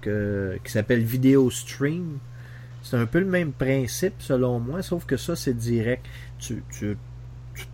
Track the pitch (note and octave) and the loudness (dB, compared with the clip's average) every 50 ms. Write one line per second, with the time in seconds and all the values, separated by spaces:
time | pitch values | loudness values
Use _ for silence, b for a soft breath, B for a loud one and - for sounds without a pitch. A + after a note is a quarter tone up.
0 | - G#2+ G#2 G#2 G#2 G2+ G2+ G2+ G2 F#2+ F#2 F#2+ - - - A2 G#2+ - B2 A#2+ | -4 -2 0 0 0 0 0 0 -2 -2 -4 -6 -6 -2 0 0 2 4 4 4
1 | A2+ A2+ B2 B2+ B2+ C3 C3+ C#3 C3 B2 A#2 - - - - - C#3 C#3+ D#3+ F3 | 4 2 2 4 6 8 8 8 8 6 4 0 -6 -8 -4 -2 -2 0 0 -2
2 | F3+ D#3+ D3 C3+ - B B B B B B B B B B B - - - A#2+ | -4 -6 -6 -8 -10 B B B B B B B B B B B -6 -2 0 0
3 | A#2 A#2 - E3+ G3 F#3+ F3+ F3+ F3 D3+ B2 - C3+ C3 C3+ C3+ B2+ A#2 - - | 2 2 4 2 4 4 4 2 2 0 0 0 2 4 4 4 2 0 0 0
4 | F3+ F#3+ - - - - C#3 B2+ B2+ B2 B2 A#2 A#2 B2 D3 F#3+ F#3 - F3+ E3+ | 0 -2 -2 -4 -2 0 2 4 4 4 2 0 -2 -2 -4 -4 -4 -2 -4 -4
5 | - - C#3 A2+ - - E3+ E3 - C#3+ B2+ A#2 A#2 A#2+ A#2+ A#2 A2 A#2 B2+ B2+ | 0 -2 -2 -2 0 -2 -4 0 0 0 0 0 0 2 2 2 2 2 0 -2
6 | B B B B B B B - - - - - - - - - G#2 G#2 G#3 - | B B B B B B B -12 -8 -6 -6 -6 -8 -10 -8 -6 -4 -4 -4 -4
7 | - - - - - - - - - - - - - - | -6 -12 -14 -14 -14 -14 -14 -14 -14 -12 -12 -12 -12 -12